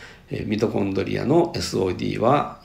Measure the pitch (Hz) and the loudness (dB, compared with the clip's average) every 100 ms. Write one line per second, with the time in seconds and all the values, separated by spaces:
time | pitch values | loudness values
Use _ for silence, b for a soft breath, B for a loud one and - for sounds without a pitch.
0 | B B - - - 110 110 110 98 98 | B B -10 -8 -4 0 0 0 0 -2
1 | - 98 104 165 170 - - 107 95 90 | -2 -2 2 4 2 -2 -4 0 -2 -2
2 | 101 101 110 143 - - | -4 0 2 2 0 -8